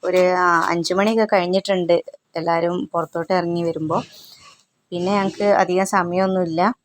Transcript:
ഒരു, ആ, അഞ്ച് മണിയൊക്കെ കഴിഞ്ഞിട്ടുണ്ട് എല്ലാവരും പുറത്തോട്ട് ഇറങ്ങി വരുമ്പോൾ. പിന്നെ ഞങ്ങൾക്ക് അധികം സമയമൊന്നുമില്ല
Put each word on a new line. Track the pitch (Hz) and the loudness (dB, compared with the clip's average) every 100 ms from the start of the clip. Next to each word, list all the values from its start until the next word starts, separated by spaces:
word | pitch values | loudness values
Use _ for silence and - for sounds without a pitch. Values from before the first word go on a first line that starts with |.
ഒരു, | 180 185 180 180 | 0 2 2 4
ആ, | 180 170 - | 2 2 2
അഞ്ച് | 170 165 | -2 0
മണിയൊക്കെ | 185 202 226 220 196 | 0 2 2 2 2
കഴിഞ്ഞിട്ടുണ്ട് | 175 185 - 190 175 170 - - _ 165 | 2 -2 0 -2 2 0 0 -16 _ -6
എല്ലാവരും | 165 170 170 180 202 | -2 0 0 -4 -4
പുറത്തോട്ട് | 170 160 165 165 | -6 -4 -6 -2
ഇറങ്ങി | 185 175 170 | -2 -2 -2
വരുമ്പോൾ. | 170 160 156 175 170 - - - - _ _ _ _ | -4 -4 -4 -4 -6 -18 -20 -20 -20 _ _ _ _
പിന്നെ | 175 180 202 | -6 -2 0
ഞങ്ങൾക്ക് | 196 190 208 196 | -2 -2 2 2
അധികം | 185 180 190 202 | 2 0 0 0
സമയമൊന്നുമില്ല | 175 180 190 185 175 160 190 247 | 0 0 0 0 -2 0 0 -2